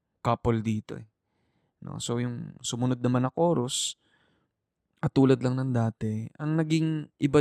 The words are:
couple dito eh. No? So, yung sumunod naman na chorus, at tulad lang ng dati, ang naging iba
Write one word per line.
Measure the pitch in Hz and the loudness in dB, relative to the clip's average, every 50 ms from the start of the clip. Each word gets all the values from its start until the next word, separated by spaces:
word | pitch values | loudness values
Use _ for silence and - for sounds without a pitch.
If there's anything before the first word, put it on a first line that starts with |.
| _ _ _ _ - | _ _ _ _ 0
couple | 123 117 - - 123 117 110 104 | 0 0 2 2 2 2 2 2
dito | 113 107 107 - - 107 | 0 -2 -2 -4 -8 -12
eh. | 113 110 - _ _ _ _ _ _ _ _ _ _ _ _ _ _ 50 | -14 -14 -18 _ _ _ _ _ _ _ _ _ _ _ _ _ _ -12
No? | 50 - - | -12 -10 -8
So, | - - 120 | -4 -2 -2
yung | 120 123 123 120 117 113 98 - - - | -2 -2 -4 -6 -8 -10 -12 -14 -12 -8
sumunod | - 123 117 123 127 127 | -8 -4 -2 0 0 0
naman | 123 123 123 127 123 127 | 0 0 2 2 2 0
na | 131 | 0
chorus, | - 165 170 175 160 131 120 131 - - - - - - _ _ _ _ _ _ _ _ _ _ _ _ _ _ _ _ _ _ _ _ - | 0 2 2 2 2 2 0 -2 -2 -4 -4 -6 -8 -12 _ _ _ _ _ _ _ _ _ _ _ _ _ _ _ _ _ _ _ _ -4
at | 139 - | 0 4
tulad | 139 135 131 131 120 127 | 4 6 6 4 4 2
lang | 127 127 | -2 -2
ng | 131 131 135 | -2 -2 -2
dati, | 123 117 113 113 - - 110 110 107 110 113 - - - | 0 0 0 0 -2 -4 -6 -4 -4 -6 -8 -10 -12 -8
ang | 151 151 156 | -4 -2 -2
naging | 165 160 156 160 160 160 160 156 151 147 - _ _ | 0 0 0 0 0 0 0 -2 -4 -8 -10 _ _
iba | - 143 135 147 | 0 2 4 4